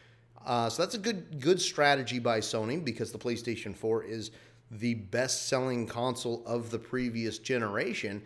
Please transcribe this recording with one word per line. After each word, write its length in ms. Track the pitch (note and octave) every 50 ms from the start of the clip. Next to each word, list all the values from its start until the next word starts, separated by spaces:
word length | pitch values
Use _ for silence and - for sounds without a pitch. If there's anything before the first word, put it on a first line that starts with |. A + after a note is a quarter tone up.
| - - - - - - - - -
Uh, 240 | - A#2+ A#2 A#2 A2
so 120 | - -
that's 140 | F3+ F#3+ -
a 40 | G#3
good, 420 | F#3+ A#3+ G#3+ F3+ - - D#3+ C#3
good 180 | B2+ E3 F#3+ F3
strategy 580 | - - - - D3 C#3+ C#3+ C3+ B2+ A2+ B2
by 220 | B2 A#2 A#2+ A#2 A2
Sony 440 | G#2+ - - A2+ G#2+ A2+ C#3 F3+ E3
because 280 | B2 - - A2+ -
the 60 | -
PlayStation 580 | G#2 - B2 A#2 G#2+ A#2 A#2+ A2+ A2+ - G#2 F#2+
four 280 | - A2 A2 A2+ A2+ -
is 280 | G2+ A2+ A2+ G2+ F2+ - - - - - - - -
the 220 | A2 G2+ A#2 A#2+ A#2+
best-selling 920 | A2+ F#2+ F#2+ - A#2+ C3 B2+ - - - - C#3 B2+ B2+ C3 B2 A#2+ A2+
console 560 | G#2 - A#2 B2 C3 A#2+ B2 - A#2+ A#2 A#2 -
of 240 | A2+ A#2 A#2+ A2+ A2
the 100 | A#2 A2
previous 580 | - - B2+ B2+ B2+ A#2+ A2+ A#2 A2+ A2 G#2+
generation. 880 | - - - C3 A#2+ A2+ G#2 G2+ A#2 E3 A3+ G#3 - - G#2 G2+ G#2+ A2